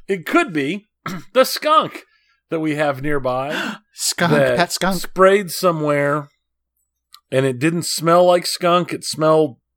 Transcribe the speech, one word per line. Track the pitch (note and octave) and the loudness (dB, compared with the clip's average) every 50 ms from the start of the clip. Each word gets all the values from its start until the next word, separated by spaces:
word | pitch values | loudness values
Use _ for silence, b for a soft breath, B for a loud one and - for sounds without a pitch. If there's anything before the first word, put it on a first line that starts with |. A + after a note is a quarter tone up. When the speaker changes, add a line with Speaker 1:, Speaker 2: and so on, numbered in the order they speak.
| - - | -6 -6
Speaker 1:
it | G3 F#3 D3 | -6 -6 -4
could | - - E4+ E4+ B3 | 0 0 0 0 0
be | D#3+ D3 C3+ C#3+ F#3 G#3 - _ _ _ - | -2 -4 -4 -4 -4 -8 -10 _ _ _ -14
<clears throat> | - F#3+ E3+ - - - | -14 -12 -14 -10 -2 2
the | B3 C4 | 2 2
skunk | - - - - D4+ D#4 D#4 A#3 C#3+ - - - _ _ _ _ _ _ _ _ - | 2 0 -4 0 2 2 2 2 0 -6 -14 -20 _ _ _ _ _ _ _ _ -8
that | E3 D#3+ | -6 -4
we | D#3 D#3 C#3+ | -2 -2 -2
have | D3 D#3 C#3+ C#3 C3 | 0 -2 -2 -2 -2
nearby | C3+ D3+ D3 C#3+ B2+ B2+ B2 B2+ C3+ C#3+ D#3 - - A#3 - - _ | -2 -2 -2 -2 -2 -2 -4 -4 -4 -4 -6 -6 -6 -8 -10 -12 _
Speaker 2:
<gasps> | _ _ | _ _
Skunk, | - - - - - F3 E3+ D3+ | -8 -6 -6 -4 -2 0 2 2
Speaker 1:
that | D3 C#3 B2+ B2 | 2 2 2 2
Speaker 2:
pet | - F3 E3+ - | 0 0 -2 -2
skunk. | - E3+ F#3 G3 E3+ | -4 -2 -2 -2 -2
Speaker 1:
sprayed | - - - F3+ F#3 F#3+ G3 G#3 G3+ E3 | -6 -4 2 4 6 6 6 4 0 -2
somewhere, | - - - F3+ E3 D#3 D3+ D3+ D3 C#3+ C#3+ C#3+ C#3+ D3+ D3 - _ _ _ _ _ _ _ _ _ _ _ _ _ _ _ _ - - _ - | -4 -2 0 0 0 0 0 0 0 0 0 0 0 -2 -4 -8 _ _ _ _ _ _ _ _ _ _ _ _ _ _ _ _ -20 -20 _ -4
and | B2+ C3 C3+ | 0 0 0
it | C3+ B2+ A#2+ | 0 0 0
didn't | C#3+ E3 E3+ F3 D3+ | -2 -2 -2 -2 -4
smell | - - - D#3 E3 E3+ F3+ F3+ | -6 -6 -4 0 2 4 4 6
like | F3+ F3+ F3+ F3 | 4 4 2 0
skunk. | - - - - E3+ F3 F3+ E3+ - - | -4 -6 -2 0 2 2 2 0 -2 -8
It | C3+ - | -10 -10
smelled | - - D3 D#3 D#3 D#3 D#3+ D#3 C3+ A#2+ _ _ _ _ | -8 -4 0 2 4 4 4 2 0 -2 _ _ _ _